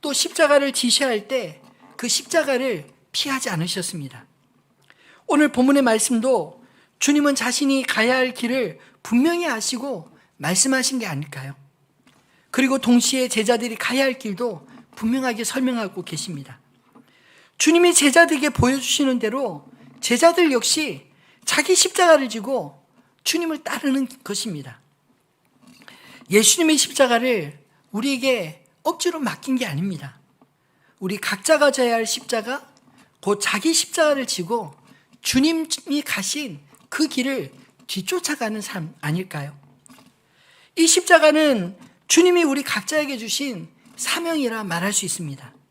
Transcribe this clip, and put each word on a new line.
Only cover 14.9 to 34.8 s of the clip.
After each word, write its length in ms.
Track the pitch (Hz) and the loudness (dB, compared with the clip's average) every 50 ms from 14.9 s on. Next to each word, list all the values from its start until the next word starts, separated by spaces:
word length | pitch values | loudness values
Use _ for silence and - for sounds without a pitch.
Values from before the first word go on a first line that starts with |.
| _ | _
분명하게 480 | - - 226 240 269 262 254 233 208 233 | -6 -4 -2 -2 0 -2 -2 -4 -4 -6
설명하고 580 | - - 277 254 254 247 233 220 185 - 185 | -6 -4 -2 -2 0 -2 -2 -4 -6 -8 -10
계십니다. 580 | 175 - - 156 - - 170 143 135 - 127 _ _ _ _ _ _ _ _ - _ _ _ _ _ _ _ _ _ _ _ _ | -10 -10 -10 -10 -8 -10 -10 -12 -12 -16 -20 _ _ _ _ _ _ _ _ -20 _ _ _ _ _ _ _ _ _ _ _ _
주님이 340 | - 311 320 339 349 349 349 | 2 4 4 6 6 6 4
제자들에게 560 | - 285 285 247 330 339 330 320 277 269 294 | 6 4 6 8 6 6 6 4 0 0 -2
보여주시는 720 | 240 - - 247 269 277 254 - - - 294 269 254 240 | 0 2 0 2 2 0 -2 -4 -2 0 0 0 0 0
대로 500 | 226 214 226 269 277 226 165 143 - - - _ - - - - | -2 -4 -4 -4 -4 -4 -6 -8 -14 -20 -20 _ -20 -20 -18 -10
제자들 520 | - - 240 240 330 330 339 359 349 311 | -2 -2 0 4 6 4 6 6 4 4
역시 540 | 269 233 - - - 311 311 269 170 135 - _ _ _ _ _ _ _ _ | 4 0 0 0 -2 -2 -2 -6 -6 -10 -14 _ _ _ _ _ _ _ _
자기 300 | - - - 285 - 370 | -2 0 0 2 2 4
십자가를 540 | 359 - 392 - - 359 349 320 294 269 240 | 4 4 2 2 4 6 6 6 6 6 0
지고 540 | 208 226 196 247 269 240 165 - - _ _ _ _ _ _ _ _ _ _ | -6 -8 -6 -4 -4 -4 -4 -6 -14 _ _ _ _ _ _ _ _ _ _
주님을 400 | - - 320 339 330 311 294 - | -4 -2 -2 -2 -4 -6 -6 -6
따르는 440 | - - - - 285 262 269 262 247 - - _ | -8 -8 -2 -2 0 0 0 -2 -4 -8 -16 _
것입니다. 580 | - 202 202 - 233 175 147 135 127 117 _ _ _ _ _ _ _ _ _ _ _ _ _ _ _ _ _ _ - - _ - - - - - - - - - _ | -8 -8 -6 -6 -6 -8 -10 -10 -14 -18 _ _ _ _ _ _ _ _ _ _ _ _ _ _ _ _ _ _ -20 -20 _ -20 -20 -20 -20 -20 -20 -20 -20 -8 _
예수님의 460 | 180 208 220 - - - 339 311 311 285 | 2 4 4 4 4 4 4 4 4 4
십자가를 840 | - - - - 277 247 240 233 240 254 240 208 156 143 147 - _ _ _ _ _ _ | 2 -2 2 2 4 4 4 2 2 0 0 -2 -2 -6 -12 -16 _ _ _ _ _ _
우리에게 720 | - 202 220 277 277 254 233 269 254 226 180 156 156 - _ _ _ _ | -8 -4 -2 -2 -2 0 0 0 0 0 -2 -8 -12 -18 _ _ _ _
억지로 380 | _ - 370 - - 349 349 320 | _ -4 -4 -2 -4 -4 -4 -2
맡긴 380 | 277 214 - - - - 262 247 | -4 -6 -6 -8 -6 -4 -4 -2
게 100 | 254 202 | -2 -4
아닙니다. 520 | 143 143 180 202 185 143 143 135 120 _ _ _ _ _ _ _ _ _ _ _ _ _ _ _ _ _ | -4 -6 -4 -6 -6 -8 -12 -16 -18 _ _ _ _ _ _ _ _ _ _ _ _ _ _ _ _ _
우리 180 | 190 185 208 202 | -8 -8 -8 -6
각자가 540 | - - 208 190 - - 320 294 294 285 | -4 -6 -6 -4 2 2 4 6 6 4
져야 240 | 269 277 247 240 233 | 4 2 0 2 2
할 100 | 226 226 | 0 -2
십자가, 640 | 220 - - - - - 226 208 233 254 294 - _ _ _ _ _ _ _ _ _ _ _ | -2 -6 -8 -6 -4 -4 -4 -4 -4 -8 -8 -10 _ _ _ _ _ _ _ _ _ _ _
곧 180 | - 190 208 202 | -2 -2 -2 -2
자기 320 | - - - 208 - 320 330 | -2 -4 -4 0 0 0 0
십자가를 540 | 320 - - - - 320 302 294 277 254 - | 0 -2 -2 0 0 2 2 2 0 -2 -6
지고 460 | - - 175 165 233 233 202 147 139 _ | -6 -6 -4 -4 -4 -4 -4 -8 -14 _